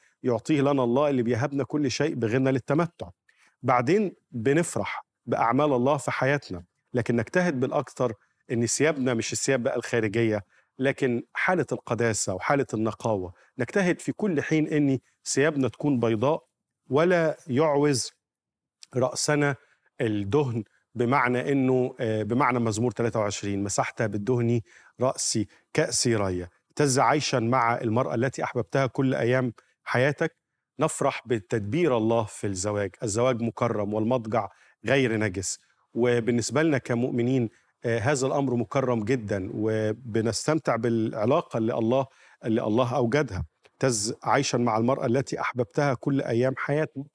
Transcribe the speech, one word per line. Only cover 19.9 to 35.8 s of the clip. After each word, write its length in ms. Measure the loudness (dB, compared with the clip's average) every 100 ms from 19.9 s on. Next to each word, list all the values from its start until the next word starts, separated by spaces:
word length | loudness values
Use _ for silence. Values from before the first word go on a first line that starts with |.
| -6
الدهن، 640 | -2 -2 0 0 0 -2 -6 _ _
بمعنى 580 | -2 0 2 2 0 0
إنه، 420 | 0 2 2 0 -2
آه، 220 | -2 -2
بمعنى 360 | 0 2 2 2
مزمور 320 | 0 0 -2
تلاتة 300 | 0 -2 0
وعشرين: 420 | -2 -4 -4 -4
"مسحت 400 | -4 -2 -4 -2
بالدهن 580 | -4 -4 -2 0 2 0 -2 -20 -18 -4
رأسي، 460 | -2 -2 -4 -4 -4 _ _
كأسي 440 | -2 0 0 0 2
ريا". 320 | 0 -2 -6 _ _
اهتز 280 | -2 2 4
عيشا 380 | 4 2 0 0
مع 440 | 2 2 2 0
المرأة 340 | 0 0 0
التي 300 | -2 -2 -4
أحببتها 420 | -6 -6 -2 0 0
كل 280 | 0 0
أيام 380 | 0 0 0 -2 -6 _ _
حياتك. 520 | -4 0 0 0 -4 _ _ _ _ -4
نفرح 420 | -2 0 -2 -2 -2
بتدبير 680 | -4 -2 -4 -2 0 2 2
الله 280 | 2 2
في 220 | 0 -6 -6
الزواج، 440 | -4 -4 -2 -4 -6
الزواج 400 | -4 0 0 0
مكرم 520 | -2 -2 -2 -2 -2
والمضجع 540 | -2 0 -2 0 -4 -4 -10 _ _
غير 320 | 0 2 2 0
نجس، 420 | 0 -2 -6 -10 _ _